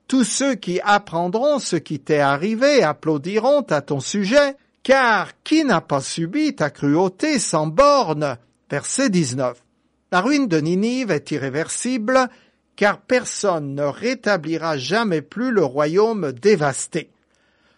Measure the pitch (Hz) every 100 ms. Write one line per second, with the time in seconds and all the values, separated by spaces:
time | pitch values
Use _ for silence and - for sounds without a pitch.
0 | - 262 220 - 277 233 - 180 202 202
1 | 202 165 175 214 285 285 - 170 - 151
2 | - 151 139 139 196 220 277 285 160 147
3 | 156 151 156 214 240 294 - 151 - 143
4 | - 202 196 277 285 277 _ _ - 269
5 | 247 202 160 - - 311 285 175 - 143
6 | - - 165 269 311 - 151 - 143 151
7 | 190 190 311 277 - 160 156 160 285 285
8 | 190 151 147 120 _ _ - 147 - -
9 | 269 185 139 127 127 120 _ _ _ _
10 | _ 180 214 294 262 160 151 180 226 254
11 | 233 151 - 147 135 135 160 - 240 254
12 | 214 262 247 - _ _ _ - 202 185
13 | - 254 - - 208 170 143 139 143 139
14 | 233 262 208 196 151 160 160 147 127 208
15 | 233 160 139 196 254 214 147 135 151 175
16 | 220 220 156 123 196 196 147 127 - 170
17 | - _ _ _ _ _ _